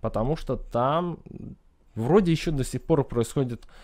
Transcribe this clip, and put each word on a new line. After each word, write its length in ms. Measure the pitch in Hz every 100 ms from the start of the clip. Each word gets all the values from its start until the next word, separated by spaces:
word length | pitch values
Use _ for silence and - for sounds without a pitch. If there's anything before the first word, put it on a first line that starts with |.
потому 340 | 113 107 123 160
что 200 | - 123
там 640 | - 117 131 160 175 - - - - - _ _ _
вроде 360 | 110 120 202 175
ещё 220 | 160 170
до 100 | 143
сих 180 | 120 123
пор 220 | - 151
происходят 640 | - 117 113 147 127 113 - -